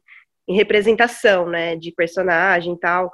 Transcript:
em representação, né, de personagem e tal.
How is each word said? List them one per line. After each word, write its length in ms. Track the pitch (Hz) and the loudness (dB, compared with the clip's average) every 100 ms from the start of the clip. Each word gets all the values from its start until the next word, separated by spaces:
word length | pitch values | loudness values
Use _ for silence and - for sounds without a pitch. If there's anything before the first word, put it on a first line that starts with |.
| _ - _ _ - | _ -20 _ _ -4
em 80 | 190 | 0
representação, 880 | 208 214 208 214 233 - 226 185 175 | 2 2 2 2 0 2 2 2 0
né, 300 | 170 170 165 | -4 -4 -6
de 160 | 165 | -8
personagem 840 | - 170 190 185 165 190 175 170 | -4 -4 -2 0 2 2 0 -2
e 60 | 175 | -4
tal. 320 | 175 180 180 | -2 -2 -2